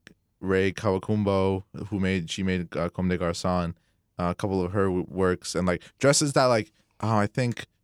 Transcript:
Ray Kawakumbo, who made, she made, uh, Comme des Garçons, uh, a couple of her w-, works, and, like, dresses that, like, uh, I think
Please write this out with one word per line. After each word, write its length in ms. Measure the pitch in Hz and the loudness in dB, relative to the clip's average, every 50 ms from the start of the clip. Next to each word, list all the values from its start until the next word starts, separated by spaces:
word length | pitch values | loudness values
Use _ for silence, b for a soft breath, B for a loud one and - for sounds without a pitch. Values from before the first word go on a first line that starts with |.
| - - _ _ _ _ _ - | -20 -20 _ _ _ _ _ -8
Ray 300 | 92 95 95 92 95 98 | -4 0 0 2 2 0
Kawakumbo, 920 | 87 - - 104 95 95 - - 107 107 104 98 98 95 95 98 95 95 - _ - - - - | -2 -2 -2 0 0 0 0 -2 0 0 2 2 2 2 2 0 0 -2 -4 _ -12 -12 -10 -6
who 100 | 107 95 | -4 -2
made, 300 | 95 95 95 95 82 80 | 0 2 0 0 -2 -4
she 140 | - - 95 | -6 -4 -2
made, 320 | 92 92 90 85 - - | -2 -2 -2 -4 -4 -4
uh, 140 | 71 85 87 | -4 -4 -4
Comme 200 | - - 92 90 | -2 -2 0 0
des 80 | 90 | 0
Garçons, 560 | 85 87 85 85 - - 92 90 90 87 85 82 _ _ _ _ _ _ _ _ - | 0 0 -2 -4 -2 -2 0 0 0 -2 -4 -6 _ _ _ _ _ _ _ _ -4
uh, 60 | 87 87 | -4 -2
a 40 | 90 | -2
couple 280 | - - 98 95 95 90 | -2 -2 -2 0 0 0
of 80 | 87 | 0
her 140 | 95 104 98 | 0 0 2
w-, 200 | 95 90 90 - - | 2 0 0 -2 -4
works, 440 | - 92 95 90 90 - - - - | -2 0 2 2 0 0 -4 -6 -2
and, 120 | 82 90 | 0 0
like, 160 | 90 87 82 B B B - | 0 0 -2 B B B 0
dresses 340 | - 139 139 - 156 143 - | 4 4 4 4 2 2 2
that, 120 | 151 131 | 2 4
like, 260 | 127 120 110 104 - _ _ _ _ _ - 107 | 4 4 2 0 -4 _ _ _ _ _ -6 -2
uh, 120 | 110 113 | 0 2
I 120 | 104 104 | 2 2
think 380 | - - 135 123 120 - - - _ _ _ | 2 0 -2 -2 -2 -4 -6 -10 _ _ _